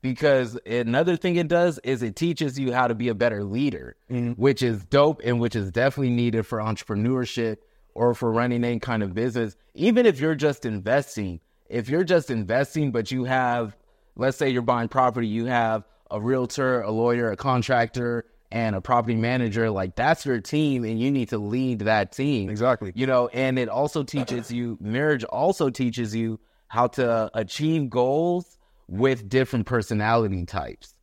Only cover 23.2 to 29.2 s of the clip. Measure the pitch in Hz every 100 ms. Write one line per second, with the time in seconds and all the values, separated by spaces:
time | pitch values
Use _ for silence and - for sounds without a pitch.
23.2 | 120 120 131 131 120 110 147 160 139 143
24.2 | 123 123 113 120 120 110 104 117 151 147
25.2 | 110 110 160 196 143 123 127 117 113 113
26.2 | 113 110 _ _ _ 110 120 - 123 117
27.2 | 110 113 98 - 151 160 139 127 123 143
28.2 | 170 175 175 _ _ _ - 92 135 127